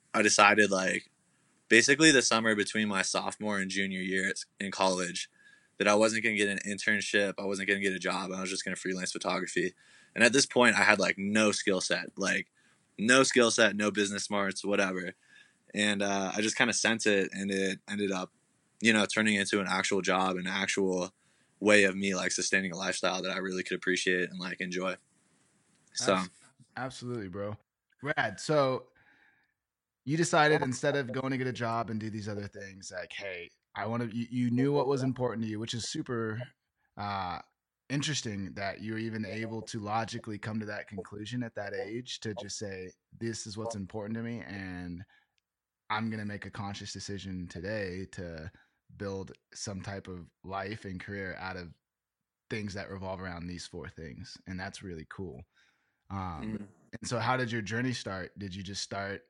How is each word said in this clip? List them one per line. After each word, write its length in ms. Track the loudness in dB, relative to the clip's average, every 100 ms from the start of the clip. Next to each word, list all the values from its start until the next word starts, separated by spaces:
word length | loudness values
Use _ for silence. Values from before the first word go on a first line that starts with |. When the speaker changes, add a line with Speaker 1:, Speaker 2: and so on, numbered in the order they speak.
| _
Speaker 1:
I 80 | 2
decided, 500 | 6 8 10 10 6
like, 400 | 4 0 -2 -6 _ _ _ _ _ 6
basically 440 | 6 8 8 8
the 100 | 8
summer 340 | 6 4 4 2
between 320 | 2 0 0
my 140 | 0
sophomore 580 | 0 -2 -2 -4 -2 -2
and 100 | -2
junior 300 | -2 -2 -4
year 300 | -2 -2 -2
at, 80 | -4 -8 -10
in 140 | -6
college, 580 | 2 2 2 -2 -6 -10 _ -20 -20 _ 0
that 120 | 4
I 60 | 6
wasn't 280 | 4 2
gonna 140 | 0 2
get 100 | 2
an 120 | 0 -4
internship, 680 | -4 0 0 2 2 2 0
I 60 |
wasn't 240 | -4 -2 0
gonna 140 | 0
get 100 | 0
a 80 | 0
job, 320 | -2 -2 -4
I 80 | -6
was 100 | -4
just 140 | -4
gonna 140 | -6 -6
freelance 340 | -4 -4 -6
photography. 600 | -4 -2 -2 -2 -2 -2 -4 _ -20 -10 4
And 80 |
at 80 | 6
this 140 | 6 4
point, 320 | 6 6 6
I 60 |
had, 140 | 6 6
like, 200 | 4 2
no 340 | 2 4 4
skill 300 | 4 2 0
set, 240 | 2 -2 -2 -4
like, 320 | 0 0 -4 _ _ _ _ -2
no 260 | 6 6
skill 280 | 8 6 6
set, 240 | 8 6 4
no 160 | 2
business 320 | 2 2 0
smarts, 400 | -2 -2 -2 -2
whatever. 500 | 0 2 2 -2 -6 -10 _ -20 -20 _ -6 0
And, 260 | 2 2
uh, 300 | 0 0 0
I 60 | 0
just 160 | 0 2
kinda 160 | 2
sent 340 | 2 2 2 2
it, 240 | 2 2
and 180 | -2 -2
it 280 | 0 0 -4 -6
ended 200 | -4 -2
up, 220 | -2 -6 _ _ _ _ 0
you 140 | 4
know, 120 | 4 4
turning 300 | 2 2 2
into 240 | 2 0
an 80 | 2
actual 340 | 0 2 0
job, 360 | 2 2 2 0
an 100 | -2
actual 680 | -2 0 0 0 0 -2 -8 _ _ _ _
way 260 | 8 8 8
of 100 | 4
me, 200 | 0 0
like, 160 | -2
sustaining 400 | -2 2 2 2
a 40 | -2
lifestyle 440 | -4 0 0 0
that 80 | -2
I 60 | -4
really 240 | -4 -4
could 140 | -4 -2
appreciate 520 | 0 2 2 2 0
and, 100 | -4
like, 220 | -8 -6
enjoy. 340 | -6 -2 -4 -4 _ _ _ _ _ _ _ _ _
So. 260 | -2 2 2
Speaker 2:
Abs-, 100 | 0 -8 -20 _ -14 -8
absolutely, 540 | -8 -8 -8 -6 -6
bro. 280 | -6 -6 -8 _ _ _ _
Rad. 380 | -2 0 0 -2
So 480 | 2 4 4 2 -4 _ _ _ _ _ _ _ _ _ _ _ -2
you 100 | 2
decided 440 | 4 6 6 6
instead 340 | 2 0 0 0
of 160 | -2
going 200 | -4 -2
to 60 | -2
get 100 | -2
a 60 |
job 360 | -2 -2 -2 -2
and 100 | -4
do 120 | -4
these 180 | -6 -6
other 180 | -6 -8
things, 440 | -12 -16 -14 -12 -10
like, 160 | -10
hey, 380 | -8 -8 -8 -12 _ _ -6
I 120 | -4
wanna, 180 | -2 -2
you, 140 | -4 -4
you 220 | 0 2
knew 200 | 4 4
what 160 | 4 2
was 140 | 2
important 420 | 0 0 -2 -2
to 60 | -4
you, 100 | -4
which 140 | -4
is 160 | -6 -6
super, 560 | -6 -4 -4 -2 -4 -10 _ _ _ _ -8
uh, 420 | -6 -4 -4 -6 -12 _ _ _ -6
interesting 640 | -4 -2 -4 -4 -6 -8 -6
that 260 | -6 -6
you're 160 | -6 -6
even 260 | -4 -6 -6
able 360 | -6 -6 -8
to 160 | -8 -8
logically 580 | -2 -2 -2 -6 -8 -8
come 220 | -6 -6
to 60 | -6
that 200 | -8 -10
conclusion 560 | -10 -10 -12 -8 -6
at 120 | -6 -6
that 180 | -6
age 460 | -6 -6 -8 -8 -8
to 120 | -8
just 240 | -8 -8 -8
say, 340 | -8 -8 -10 -14 _ -8
"This 260 | -6 -6 -8
is 120 | -8
what's 180 | -6 -6
important 400 | -6 -8 -6 -6
to 80 |
me, 160 | -6 -8
and 600 | -10 -10 -8 -8 -10 -10 -14 _ _ _ _ _ _ _ -6
I'm 200 | -2 -2
gonna 140 | -4 -6
make 200 | -8 -10
a 60 |
conscious 420 | -8 -8 -8 -10
decision 540 | -10 -8 -8 -6 -6 -8
today 560 | -8 -6 -4 -4 -6 -10
to 380 | -10 -10 -10 -12 -16 _ _ _ -10
build 360 | -8 -6 -10 -16 _
some 280 | -12 -8 -8
type 260 | -8 -8 -8
of 180 | -12 -14 _
life 420 | -8 -6 -6 -8 -8
and 140 | -10
career 360 | -8 -8 -8 -6
out 180 | -8 -8
of 160 | -12 -18 _ _ _ _ _ _ -8
things 240 | -6 -6 -6
that 160 | -8
revolve 300 | -8 -6 -6
around 260 | -6 -8 -8
these 200 | -10 -12
four 220 | -12 -12
things." 480 | -12 -14 -14 -16 -16 -12
And 120 | -10
that's 240 | -10 -10
really 240 | -12 -12 -12
cool. 340 | -12 -12 -12 -18 _ _ _ _ _ -10
Um, 460 | -6 -6 -6 -8 -8
Speaker 1:
Mm-hmm. 80 | -10 _ _ -12
Speaker 2:
and 80 | -4
so 100 | -2
how 180 | 0 0
did 140 | 0
your 100 | -2
journey 300 | -2 -2 -2
start? 440 | -2 -6 -8 -8 -10
Did 160 | -10 -8
you 80 |
just 180 | -8 -8
start, 400 | -6 -6 -6 -6 -10